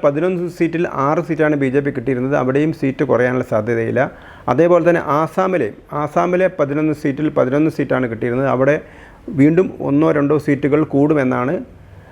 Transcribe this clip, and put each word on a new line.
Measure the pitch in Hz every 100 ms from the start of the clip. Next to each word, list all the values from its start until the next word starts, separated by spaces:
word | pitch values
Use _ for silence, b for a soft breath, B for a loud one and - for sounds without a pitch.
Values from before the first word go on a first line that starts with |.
പതിനൊന്ന് | 147 143 180 180 175
സീറ്റിൽ | - 165 165 175
ആറ് | - 135 156
സീറ്റാണ് | 151 156 151 147
ബി | 135
ജെ | 135
പി | 139
കിട്ടിയിരുന്നത്. | 139 117 123 131 147
അവിടെയും | 127 131 156
സീറ്റ് | 156 135 -
കുറയാനുള്ള | 135 117 123 127
സാധ്യതയില്ല. | 123 110 110 113 113 113 147 B B B B
അതേപോലെ | 127 170 175 165
തന്നെ | 165 -
ആസാമിലെ, | 143 160 - 190 175 107 - -
ആസാമിലെ | 147 147 175 175 180 185 185
പതിനൊന്ന് | 143 143 156
സീറ്റിൽ | 147 147 135 151
പതിനൊന്ന് | - 127 143 156
സീറ്റാണ് | - 135 127 127
കിട്ടിയിരുന്നത്. | 113 123 123 135
അവിടെ | 127 135 151 B B B B -
വീണ്ടും | 156 147 170 190 -
ഒന്നോ | 143 143 160
രണ്ടോ | 147 143 147
സീറ്റുകൾ | 147 135 131 147
കൂടുമെന്നാണ്, | 147 139 151 151 127 123 127 180 254 - B B B